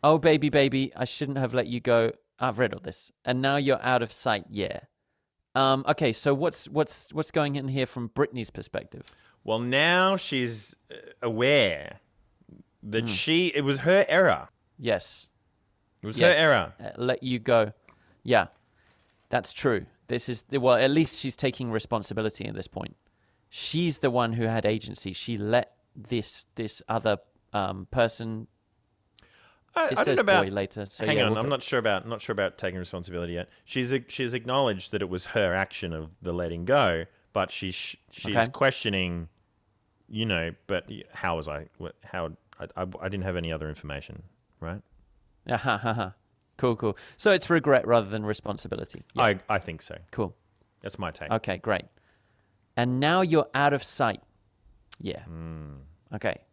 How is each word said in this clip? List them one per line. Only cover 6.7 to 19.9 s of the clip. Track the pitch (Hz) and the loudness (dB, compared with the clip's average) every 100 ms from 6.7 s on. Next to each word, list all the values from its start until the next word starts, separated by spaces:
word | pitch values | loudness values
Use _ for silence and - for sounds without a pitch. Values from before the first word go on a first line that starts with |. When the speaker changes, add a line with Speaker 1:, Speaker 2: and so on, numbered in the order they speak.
| 147 151 - - | -2 0 -2 -6
Speaker 1:
what's | - 156 | -6 -2
going | 165 147 139 | 0 0 -2
in | 135 | -2
here | 135 127 | -2 -2
from | - 117 | -4 -8
Brittany's | - 147 127 110 | 0 0 0 -8
perspective? | - - - - - - _ _ _ | -10 -8 -8 -8 -18 -20 _ _ _
Speaker 2:
Well, | - 110 | -2 -2
now | 120 135 160 180 190 190 | 2 2 4 4 4 2
she's, | - 135 123 110 - - _ | -2 -2 -2 -4 -12 -14 _
uh, | - - - | -18 -18 -6
aware | 120 110 127 143 104 78 73 - _ _ _ _ _ - - _ | -4 2 4 6 4 0 -8 -16 _ _ _ _ _ -20 -20 _
that | 107 110 | -4 -2
Speaker 1:
Mm. | 117 | 0
Speaker 2:
she, | 95 - 156 180 | -2 2 4 4
it | 143 139 | 2 0
was | 135 | 2
her | 143 190 - | 6 6 6
error. | 165 180 80 - _ _ _ | 6 4 4 -2 _ _ _
Speaker 1:
Yes. | 117 98 - - - _ _ _ _ _ _ _ | 0 0 0 -10 -12 _ _ _ _ _ _ _
Speaker 2:
It | 104 | -8
was | 110 | 4
Speaker 1:
Yes. | 170 151 | 6 6
Speaker 2:
her | |
error. | 160 123 80 - | 6 6 2 -8
Speaker 1:
Uh, | 107 - | -12 -4
let | 123 127 | -2 -2
you | 127 123 | -2 -4
go. | 110 117 107 - _ _ _ _ | 4 4 4 -2 _ _ _ _
Yeah, | - 117 90 _ _ _ _ _ _ _ _ | 2 2 2 _ _ _ _ _ _ _ _
that's | 123 - | -2 -2
true. | - 143 107 78 | -2 0 0 -2